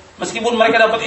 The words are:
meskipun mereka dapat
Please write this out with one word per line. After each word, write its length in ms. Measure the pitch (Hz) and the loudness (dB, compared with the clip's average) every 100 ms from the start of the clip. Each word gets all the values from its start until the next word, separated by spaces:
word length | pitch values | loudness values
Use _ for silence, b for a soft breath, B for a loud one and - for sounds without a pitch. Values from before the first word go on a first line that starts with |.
| - - | -20 -10
meskipun 400 | 180 226 226 233 | -8 -4 -2 0
mereka 240 | 226 226 | 2 2
dapat 240 | 220 226 | 2 0